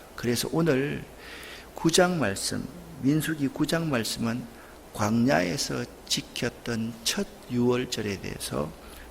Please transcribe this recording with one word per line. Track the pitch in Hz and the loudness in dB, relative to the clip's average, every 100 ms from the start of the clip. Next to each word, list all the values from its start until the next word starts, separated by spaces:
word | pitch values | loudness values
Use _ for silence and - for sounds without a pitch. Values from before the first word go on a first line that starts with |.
| - | -16
그래서 | - 117 117 - | -6 0 0 2
오늘 | 151 165 131 143 139 - - - - - - - | 2 4 4 2 -2 -8 -14 -14 -14 -14 -16 -14
구 | - 165 | 0 4
장 | 160 180 175 | 6 6 4
말씀, | 113 98 - 104 - - - - | 0 0 -2 -4 -6 -10 -16 0
민수기 | 127 151 147 156 139 | 4 4 2 0 0
구 | - 151 | 0 2
장 | 165 165 | 2 2
말씀은 | 127 110 - 113 117 131 - - - - | 0 0 0 0 -2 -6 -14 -18 -18 -16
광야에서 | - 107 117 120 151 180 147 - 135 120 - - | -2 2 6 6 6 4 0 -2 -2 -6 -10 -4
지켰던 | - - - 123 - - 117 113 117 | -4 -2 -4 -4 -4 -4 -2 -2 -4
첫 | - - 202 - - | -2 -2 -4 -8 -4
유월절에 | 123 123 123 123 - 104 98 | 2 4 4 0 -2 -2 -4
대해서 | 98 - - - 76 - - - - | -6 -8 -4 -2 -4 -6 -16 -16 -16